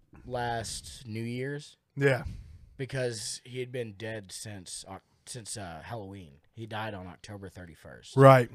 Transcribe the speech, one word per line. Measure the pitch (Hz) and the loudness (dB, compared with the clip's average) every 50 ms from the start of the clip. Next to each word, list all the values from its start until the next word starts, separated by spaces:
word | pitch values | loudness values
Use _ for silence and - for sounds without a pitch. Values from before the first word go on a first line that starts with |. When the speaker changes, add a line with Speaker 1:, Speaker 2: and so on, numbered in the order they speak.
| - - - - - | -20 -20 -20 -18 -12
Speaker 1:
last | 127 123 123 120 120 117 113 107 - - - - - - - - | -8 -6 -4 -4 -2 -4 -4 -4 -6 -10 -10 -12 -14 -16 -14 -12
New | 113 107 113 113 | -8 -8 -6 -6
Year's. | 117 120 127 131 139 143 147 - - - _ _ _ - | -6 -4 -6 -6 -6 -6 -8 -10 -14 -20 _ _ _ -2
Speaker 2:
Yeah. | 139 139 139 131 85 76 - - - - - - - - - - | 4 4 4 4 4 0 -6 -10 -10 -14 -16 -18 -20 -20 -16 -12
Speaker 1:
Because | - 135 120 135 135 127 120 117 107 110 - - - - | -10 -8 -6 -2 -2 -2 -2 -2 -4 -8 -8 -8 -10 -12
he | 123 123 127 | -10 -8 -8
had | 123 123 | -8 -6
been | 127 127 117 110 98 | -6 -6 -6 -6 -8
dead | 92 113 110 110 110 98 90 | -10 -8 -8 -8 -8 -10 -12
since | - - - 110 104 95 87 - - - - | -14 -12 -12 -12 -12 -12 -12 -12 -12 -12 -12
Oc-, | 95 95 92 _ _ _ _ - | -12 -14 -14 _ _ _ _ -16
since, | - - 127 104 - - | -14 -14 -12 -10 -10 -10
uh, | 110 98 87 82 78 76 | -10 -8 -10 -10 -12 -10
Halloween. | 87 120 113 98 98 98 98 87 73 69 71 _ - - | -10 -10 -10 -10 -10 -12 -14 -14 -16 -20 -20 _ -20 -14
He | 110 113 | -14 -12
died | 107 110 107 110 110 101 | -8 -6 -6 -6 -6 -8
on | 92 92 | -10 -12
October | 90 87 - - - 104 101 98 90 | -14 -16 -16 -16 -16 -14 -14 -14 -14
thirty-first. | - 92 90 82 76 - - 76 62 57 - - - | -14 -14 -16 -16 -18 -18 -18 -18 -18 -18 -10 2 8
Speaker 2:
Right. | 131 135 135 135 127 123 - | 12 12 12 12 12 8 2